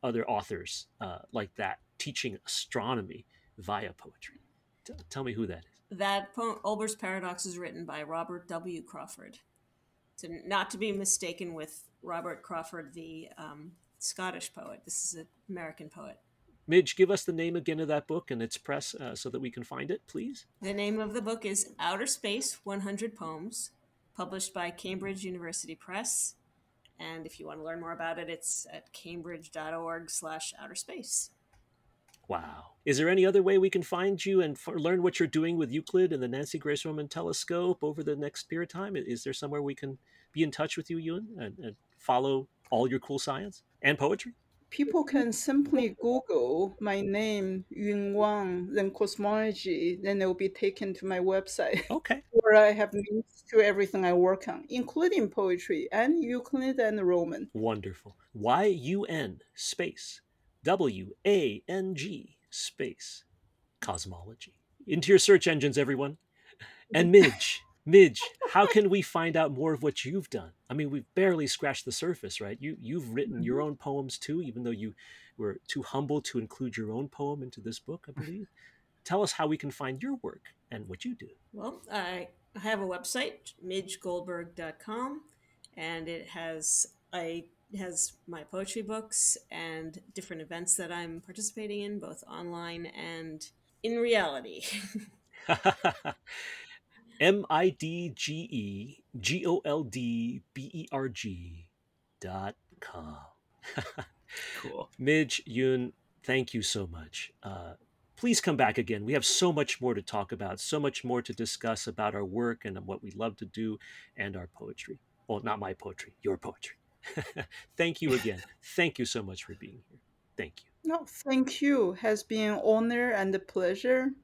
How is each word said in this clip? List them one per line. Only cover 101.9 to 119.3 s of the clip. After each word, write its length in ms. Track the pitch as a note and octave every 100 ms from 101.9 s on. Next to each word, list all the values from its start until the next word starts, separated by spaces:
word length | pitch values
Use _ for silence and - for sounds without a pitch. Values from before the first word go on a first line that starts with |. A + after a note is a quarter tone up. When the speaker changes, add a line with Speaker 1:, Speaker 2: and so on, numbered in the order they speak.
| _ _ _
Speaker 1:
dot 360 | F#2 F#2+ G2 - _ _
com. 380 | - - D#2 D2+ C#2+ _ _ _ - -
<laughs> 100 | - - - _ _ - - -
Speaker 4:
Cool. 260 | - - - _
Speaker 1:
Midge, 440 | C3+ D#3 C#3+ - -
Yoon, 460 | A#2 C3 C3 B2 - _ _
thank 300 | - C3 B2+
you 80 | A#2
so 240 | G#2 A2 F#2+
much. 460 | E2 D#2 - - _
Uh, 320 | - F#2+ E2+ - _ _ _ -
please 240 | A#3+ A#3
come 160 | - D3
back 220 | A#2+ G#2+
again. 260 | G#2+ G#2+
We 80 | G#2+
have 140 | C#3+ A#2+
so 260 | - F#3
much 260 | D3+ C#3+ -
more 140 | B2
to 80 | G#2+
talk 320 | F#2+ G#2+ G2
about, 260 | G#2 G2 G2
so 220 | - D3+
much 240 | C#3+ C3
more 160 | B2 B2
to 140 | A#2+
discuss 520 | - A#2 - A#2 A2 -
about 280 | - G#2+
our 100 | G#2
work 400 | G2 G2 A#2+ A#2
and 140 | G#2+ F#2+ F#2+
what 160 | F#2+
we 80 | G#2
love 260 | G2 A2+ G2+
to 80 |
do 340 | F#2+ - A2+ G#2 - - - -
and 180 | G2+
our 120 | F#2+ F2+
poetry. 460 | - G#2+ G#2+ - - _ _ _
Well, 140 | G#2
not 140 | A2+ G#2
my 160 | G2
poetry, 400 | F#2+ G2+ F#2+ - _
your 160 | G2+ -
poetry. 380 | - - - - _ _ - - -
<laughs> 500 | - - - - -
Thank 240 | E3+ D#3+
you 140 | D#3
again. 260 | B2+ A2 F#2 -
Speaker 4:
<laughs> 100 | - -
Speaker 1:
Thank 240 | - E3+ -
you 60 |
so 180 | B2 A#2+
much 220 | G2+